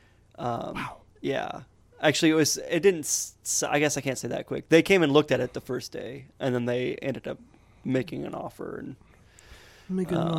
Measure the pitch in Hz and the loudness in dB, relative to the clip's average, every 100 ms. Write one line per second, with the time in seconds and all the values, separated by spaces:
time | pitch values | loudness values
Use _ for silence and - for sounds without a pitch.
0 | _ _ _ - 123 117 - - 131 - | _ _ _ -8 -6 -6 -6 -8 -10 -12
1 | _ _ 139 135 - - - _ _ - | _ _ -6 -4 -6 -10 -16 _ _ -2
2 | 156 - 165 160 147 - - 170 196 175 | 0 4 4 6 4 0 -2 2 4 4
3 | - - - - - - 151 147 147 143 | 0 -4 -6 -10 -6 -4 0 2 2 0
4 | 135 123 120 - - 135 - 160 165 190 | -2 -4 -4 -8 -6 -8 6 6 8 6
5 | 156 143 151 127 127 - - 127 - - | 6 4 4 2 0 -6 -8 -8 -8 -12
6 | 107 139 135 - 135 123 120 123 127 - | -12 -14 -18 -6 -2 0 0 -2 -2 -4
7 | 135 123 - - - _ _ _ - 131 | -6 -6 -8 -12 -14 _ _ _ -4 -2
8 | - 135 147 - - - - - - - | -2 -6 -10 -10 -12 -12 -12 -10 -12 -16
9 | _ _ _ - - - - - - 185 | _ _ _ -20 -20 -20 -20 -20 -8 -6
10 | 175 175 165 | -2 -2 0